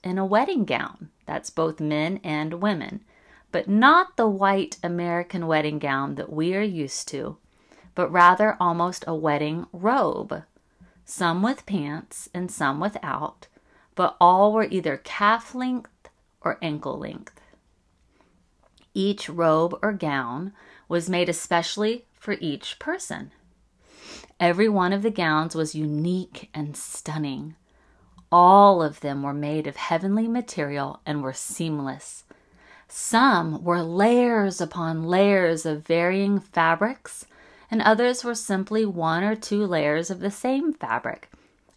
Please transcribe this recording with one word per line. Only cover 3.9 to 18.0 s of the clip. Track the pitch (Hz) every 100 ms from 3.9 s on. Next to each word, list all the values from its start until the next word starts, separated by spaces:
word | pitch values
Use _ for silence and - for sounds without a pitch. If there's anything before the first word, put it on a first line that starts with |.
| 339 359 -
the | 220
white | 196 196 196 - -
American | 175 175 175 175 175 180 165
wedding | 156 151 151
gown | 143 135 139 139
that | -
we | 156 170 190
are |
used | 214 165 135 - -
to, | 139 113 - _ _ _ _ - -
but | 170
rather | 175 175 180 214 -
almost | 175 170 180 - -
a | 156
wedding | 156 147 151 165 -
robe, | 175 208 269 165 - - 165 - _ _ _ - _ -
some | - 175 175
with | 226 277 -
pants | 190 143 151 - - -
and | 180 180
some | - 139 147
without, | 202 - 143 135 151 - - _ _ _ _ -
but | 180 -
all | 175 185 208
were | 220 208
either | 190 156 135
calf | - - 208 226 - 254
length | 254 247 - _ - _ _ _
or | - -
ankle | 160 151 143 -
length. | - - - - _ _ _ _ _ _